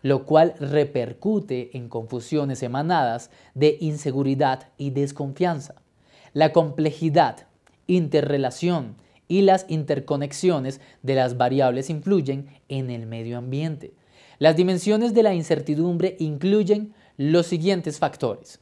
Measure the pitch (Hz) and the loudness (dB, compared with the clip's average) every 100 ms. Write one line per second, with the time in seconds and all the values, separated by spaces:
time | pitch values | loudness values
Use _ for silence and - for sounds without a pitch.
0 | 135 135 135 156 165 - 139 147 143 139 | 2 0 4 4 4 0 -2 0 0 -2
1 | 117 131 196 214 - 127 120 131 120 117 | -6 -4 -2 -2 -2 -8 -8 -12 -10 -10
2 | 113 127 113 151 139 127 123 131 156 170 | -8 -10 -4 -2 -2 -4 -4 -4 0 2
3 | 123 120 - _ _ 131 151 151 160 147 | 0 -2 -10 _ _ 2 2 2 -4 -4
4 | 147 135 135 135 139 131 - - 139 131 | -4 -2 0 0 0 -2 -8 -10 -6 -2
5 | 143 143 143 135 180 156 - - _ _ | -4 -4 -10 -2 -2 -2 -10 -20 _ _
6 | _ _ - 143 156 165 151 143 156 147 | _ _ -8 2 4 4 2 0 -2 0
7 | 165 151 135 - _ _ _ _ - 185 | 2 4 2 -2 _ _ _ _ 0 0
8 | 156 151 143 143 131 - 175 170 117 - | 2 0 0 -2 -2 -2 -2 -2 -4 -14
9 | _ _ _ 185 196 190 185 160 143 143 | _ _ _ 2 4 4 2 -4 -2 -4
10 | 143 143 143 - 185 156 131 135 - _ | -2 -4 -4 0 0 0 -4 -10 -18 _
11 | 131 131 127 123 123 135 131 123 139 156 | -2 2 0 0 -2 2 2 0 -6 -6
12 | 190 196 135 135 139 _ _ 139 127 120 | 0 0 0 -6 -10 _ _ -8 -6 -8
13 | 113 113 113 120 127 139 160 143 - _ | -10 -10 -8 -8 -6 -4 -4 -6 -14 _
14 | _ _ - _ 151 160 180 180 202 214 | _ _ -20 _ 4 6 2 2 2 2
15 | 240 226 220 180 156 151 - 151 175 170 | 2 4 4 2 0 -2 0 -2 0 0
16 | 185 185 156 147 185 214 190 208 214 - | -2 -2 -6 -2 2 2 4 0 -2 -14
17 | _ - 143 170 170 170 175 190 156 147 | _ -4 2 2 2 -2 0 0 -4 -2
18 | 151 - 120 104 - - | -4 -2 -4 -4 -12 -20